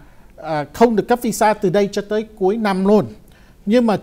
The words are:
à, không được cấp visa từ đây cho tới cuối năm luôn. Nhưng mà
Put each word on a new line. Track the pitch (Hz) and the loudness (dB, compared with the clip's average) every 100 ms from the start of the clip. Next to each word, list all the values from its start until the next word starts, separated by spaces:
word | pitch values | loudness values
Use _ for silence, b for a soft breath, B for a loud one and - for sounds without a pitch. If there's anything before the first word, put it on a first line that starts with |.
| b b b - | b b b -16
à, | 156 151 139 | -6 -6 -6
không | - 233 214 | 2 2 2
được | - | 0
cấp | 240 | -2
visa | 226 - 214 | -2 0 0
từ | 208 185 | 2 0
đây | 196 202 | 0 0
cho | 202 202 | -4 -6
tới | 214 220 - | -6 -6 -4
cuối | 185 226 | -2 0
năm | 208 190 190 | -2 0 2
luôn. | 214 120 - - b b b 202 | 2 0 -8 -20 b b b 0
Nhưng | 240 233 | 2 2
mà | 190 | 0